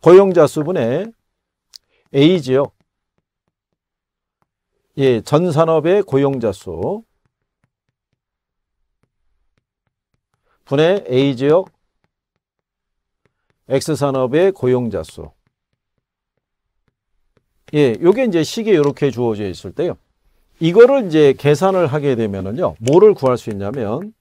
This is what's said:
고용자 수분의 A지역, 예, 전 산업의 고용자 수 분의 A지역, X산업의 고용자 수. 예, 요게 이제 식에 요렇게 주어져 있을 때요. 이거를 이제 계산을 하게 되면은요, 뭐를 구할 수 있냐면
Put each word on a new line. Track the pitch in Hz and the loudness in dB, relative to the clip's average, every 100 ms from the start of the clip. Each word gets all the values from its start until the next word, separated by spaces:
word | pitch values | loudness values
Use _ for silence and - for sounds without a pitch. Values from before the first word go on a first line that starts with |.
고용자 | 160 185 196 175 147 | 8 8 8 2 2
수분의 | - 147 185 117 139 220 _ _ _ _ _ _ - _ _ _ | 0 -4 -4 -2 -4 -8 _ _ _ _ _ _ -20 _ _ _
A지역, | 139 151 180 131 131 101 _ _ _ _ _ _ _ _ _ _ _ _ _ _ _ _ _ _ _ _ _ _ - | 2 2 2 0 -2 -2 _ _ _ _ _ _ _ _ _ _ _ _ _ _ _ _ _ _ _ _ _ _ -2
예, | 135 117 | 0 0
전 | - 151 180 | 0 0 0
산업의 | 147 165 160 151 202 | 0 0 0 0 -2
고용자 | 196 135 139 135 113 | 0 -2 -2 -2 -6
수 | 95 - 82 110 208 _ _ _ _ _ _ _ _ _ _ _ _ _ _ _ _ _ _ _ _ _ _ _ _ _ _ _ _ _ _ _ _ _ _ _ _ | -6 -12 -10 -8 -10 _ _ _ _ _ _ _ _ _ _ _ _ _ _ _ _ _ _ _ _ _ _ _ _ _ _ _ _ _ _ _ _ _ _ _ _
분의 | _ 139 160 196 - | _ 0 0 0 -2
A지역, | 127 139 123 139 160 185 _ _ _ _ _ _ _ _ _ _ _ _ _ _ _ _ _ _ _ - | -2 0 -2 0 0 -2 _ _ _ _ _ _ _ _ _ _ _ _ _ _ _ _ _ _ _ -6
X산업의 | 135 143 143 143 135 127 147 190 | -4 -4 -4 -2 -2 -2 0 0
고용자 | 190 127 127 120 95 | 0 -2 -2 -2 -8
수. | 80 - 78 _ _ _ _ _ _ _ _ _ _ _ _ _ _ _ _ _ _ _ _ _ _ _ _ | -10 -16 -20 _ _ _ _ _ _ _ _ _ _ _ _ _ _ _ _ _ _ _ _ _ _ _ _
예, | 151 139 110 | 0 0 2
요게 | 170 208 | 0 2
이제 | 254 170 | 0 -2
식에 | 151 - 220 | -4 -6 0
요렇게 | 175 143 131 143 | 0 0 -2 -4
주어져 | 117 120 104 101 | -2 -4 -4 -8
있을 | 85 98 | -10 -14
때요. | 85 170 - _ _ _ _ _ _ | -8 -8 -8 _ _ _ _ _ _
이거를 | 165 180 247 277 196 | 0 6 6 6 0
이제 | 156 147 127 | 2 2 2
계산을 | 143 147 190 190 156 | -2 0 0 0 -2
하게 | 151 143 | -2 -4
되면은요, | 120 110 98 95 123 151 73 | -4 -4 -6 -8 -6 -6 -4
뭐를 | 113 160 208 | 0 2 2
구할 | 190 135 123 | 2 -2 -4
수 | - | -6
있냐면 | 101 98 135 104 123 208 _ | -10 -8 -8 -8 -8 -12 _